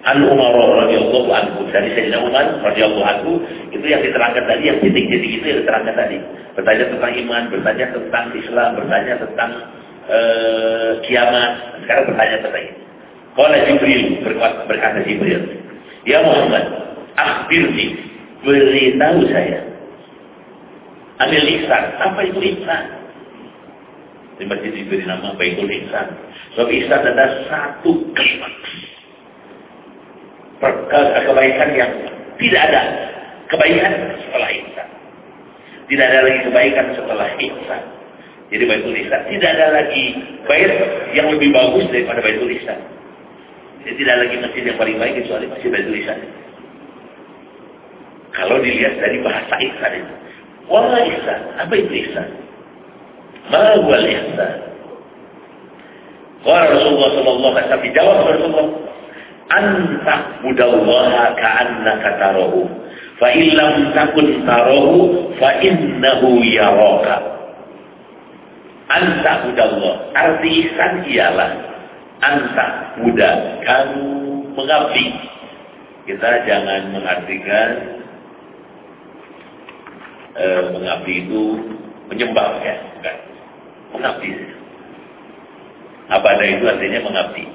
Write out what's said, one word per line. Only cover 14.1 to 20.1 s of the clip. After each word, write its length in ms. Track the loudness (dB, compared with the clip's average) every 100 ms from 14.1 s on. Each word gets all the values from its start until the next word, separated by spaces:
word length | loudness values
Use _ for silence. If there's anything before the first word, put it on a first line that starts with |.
| -2
berkata, 340 | -2 0 -2 -2
berkata 340 | -4 -2 -2 -2
Jibril, 380 | -4 -2 0 -2 -4 -10 -16 -20 -20 -14 2
"Ya 160 | 4
Muhammad, 400 | 4 4 2 0 -2 -8 -12 -14 -8 -2
akhbirni, 680 | -2 -2 0 2 2 0 -4 -6 -14 -18 -20 -8 2
beritahu 840 | 6 6 6 2 4 4 4 4
saya. 320 | 2 -2 -4 -8 -16 -18 -20 -20